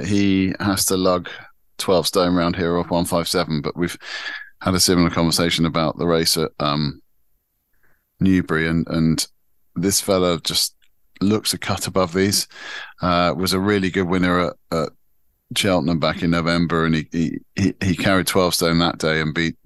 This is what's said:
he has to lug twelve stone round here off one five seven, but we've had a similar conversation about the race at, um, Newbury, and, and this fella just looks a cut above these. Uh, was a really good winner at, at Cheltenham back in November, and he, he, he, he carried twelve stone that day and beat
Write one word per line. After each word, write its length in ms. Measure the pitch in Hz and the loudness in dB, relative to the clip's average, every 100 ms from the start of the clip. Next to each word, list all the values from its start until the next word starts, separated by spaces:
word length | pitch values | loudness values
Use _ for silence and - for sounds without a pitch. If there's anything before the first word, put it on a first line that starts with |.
| 87 | 2
he 480 | 101 101 95 95 - | 2 2 2 0 -2
has 260 | 101 95 - | -2 -2 0
to 120 | 92 | 2
lug 320 | 92 90 - - - _ _ - | 2 0 -4 -16 -20 _ _ -8
twelve 260 | - 87 80 | 2 2 2
stone 300 | 95 90 90 | 2 2 2
round 200 | 85 87 | 0 0
here 220 | 85 87 | -2 -2
off 140 | 85 | 0
one 140 | 87 85 | -2 0
five 220 | 87 82 | -2 0
seven, 340 | 90 78 76 | -2 -2 -2
but 140 | 76 - | -4 -4
we've 220 | 87 - - - - - - - | -6 -6 -12 -10 -10 -12 -16 -6
had 140 | 92 92 | -2 0
a 40 | |
similar 300 | - 87 85 | 2 4 2
conversation 560 | 87 82 80 85 - 82 | 2 0 2 0 0 0
about 320 | 82 78 - | 0 -2 -2
the 80 | 85 | 0
race 320 | 82 82 82 | 2 2 0
at, 140 | 78 - | -2 -2
um, 420 | 76 76 71 - _ _ _ _ _ _ _ _ _ _ _ - | -2 0 -4 -6 _ _ _ _ _ _ _ _ _ _ _ 0
Newbury, 480 | 95 92 82 80 82 | 2 2 2 -2 0
and, 200 | 82 80 | 0 0
and 400 | 80 80 80 - _ _ _ _ 87 | 0 2 0 -4 _ _ _ _ -4
this 240 | 98 - | -2 -2
fella 400 | - 92 90 82 | 0 2 2 0
just 340 | - 87 - _ _ _ _ - | -2 -4 -4 _ _ _ _ -4
looks 340 | 98 107 - 87 | 0 0 -2 -6
a 20 | |
cut 300 | - 95 - | -4 -4 -2
above 260 | 95 90 | 0 0
these. 340 | 92 101 98 - - - - - - | 2 2 0 -4 -12 -14 -14 -16 -6
Uh, 320 | 87 87 87 76 | 0 2 2 0
was 180 | 92 | -2
a 60 | 95 | 0
really 300 | 101 101 92 | 2 2 0
good 180 | 98 87 | -2 0
winner 320 | 92 90 90 | 0 2 2
at, 140 | 87 - - | 0 -4 -6
at 180 | 82 - - _ _ _ _ _ - | -4 -4 -8 _ _ _ _ _ -2
Cheltenham 440 | 104 90 73 82 | 2 2 2 0
back 220 | 78 78 | 0 0
in 100 | 85 | 0
November, 540 | 85 82 87 82 82 82 | 0 0 0 0 0 2
and 100 | 80 | 0
he, 120 | 78 | -2
he, 280 | 85 78 - - - | -2 -2 -4 -8 -2
he, 180 | 95 - | -2 0
he 120 | 98 82 | -2 0
carried 320 | 101 92 82 | 2 2 2
twelve 260 | 98 90 | 2 2
stone 240 | - 85 85 | 2 2 2
that 200 | 85 - | 2 0
day 220 | 80 80 | -2 0
and 120 | 78 | -2
beat 220 | 80 82 - | -2 -2 -4